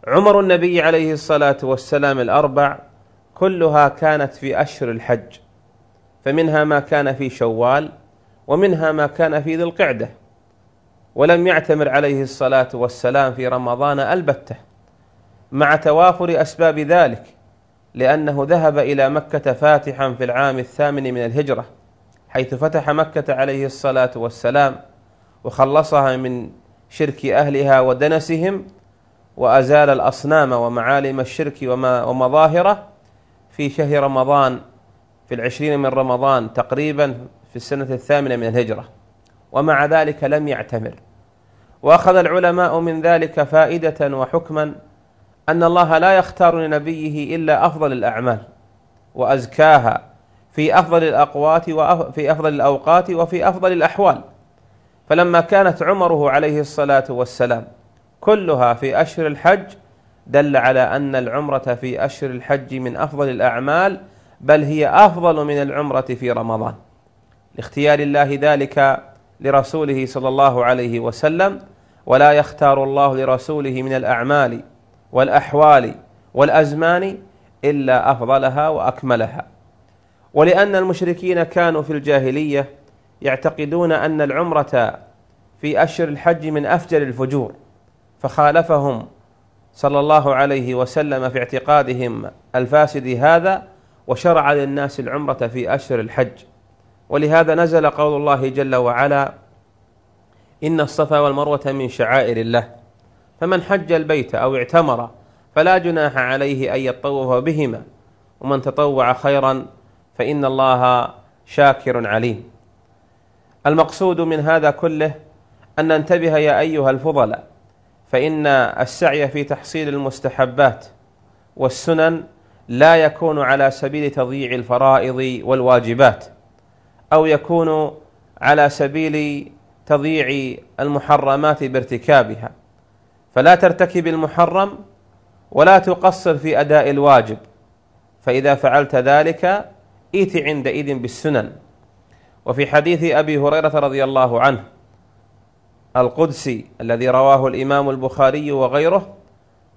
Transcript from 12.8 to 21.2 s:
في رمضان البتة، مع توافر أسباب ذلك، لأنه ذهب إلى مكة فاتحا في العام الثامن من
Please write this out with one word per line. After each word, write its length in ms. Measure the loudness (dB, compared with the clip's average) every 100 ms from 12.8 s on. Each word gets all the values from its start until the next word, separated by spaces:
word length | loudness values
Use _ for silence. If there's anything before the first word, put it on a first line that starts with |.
| -6 -4 -2 0 -2
في 140 | -2 -4
رمضان 520 | -4 -4 -2 -2 -2
البتة، 560 | -2 -2 -2 -6 -6 -18 _ _ _ _ _ _ _ _ _
مع 240 | -2 2 2
توافر 680 | 2 4 4 2 -2 -2
أسباب 380 | -2 0 0 0
ذلك، 440 | 0 2 2 0 -14 _ _ _ _ _ _
لأنه 520 | -2 0 2 0 -4 0
ذهب 280 | 2 2 0
إلى 320 | 0 2 0
مكة 440 | 0 -4 -4 -4
فاتحا 600 | 0 2 2 0 -6 -6
في 100 | -4
العام 360 | -4 0 -2 -2
الثامن 440 | -8 -4 -2 -2
من 220 | -4 -4